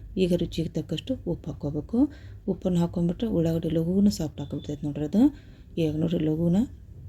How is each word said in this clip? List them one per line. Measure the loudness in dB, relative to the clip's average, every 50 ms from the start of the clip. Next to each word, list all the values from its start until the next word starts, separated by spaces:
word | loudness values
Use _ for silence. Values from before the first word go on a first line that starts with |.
| -12 -6 0 0 2
ಈಗ | 4 4 2
ರುಚಿಗೆ | 0 0 -2 -2 -2 -2 -2 -4
ತಕ್ಕಷ್ಟು | -4 -4 -4 -6 -4 -4 -6 -4 -4 -4 -4
ಉಪ್ಪು | -4 -6 -8
ಹಾಕ್ಕೋಬೇಕು. | -8 -6 -6 -4 -4 -4 -4 0 2 4 4 2 2 -4 -16 -16 -16 -8 -4 -4 -4
ಉಪ್ಪನ್ನು | 0 0 2 2 2 2
ಹಾಕ್ಕೊಂಡ್ಬಿಟ್ರೆ | 2 0 0 0 0 0 0 -2 0 2
ಉಳ್ಳಾಗಡ್ಡಿ | 2 2 2 2 0 0 0 0
ಲಘೂನ | 0 2 2 4 6 6 4 4
ಸಾಫ್ಟ್ | 2 -2 -4 -4 -6 -8
ಹಾಕ್ಬಿಡ್ತೈತೆ | -6 -8 -8 -6 -6 -8 -6 -4
ನೋಡ್ರಿ | -4 -4 -4 -2 0
ಅದು. | 4 6 6 6 4 0 -14 -18 -20 -20 -18 -8 -2 0
ಈಗ | 0 0 0 0 0
ನೋಡ್ರಿ | 0 0 2 2
ಲಘೂನ | 2 2 2 2 4 4 4 2 0 -2 -12 -18 -18 -18 -16 -12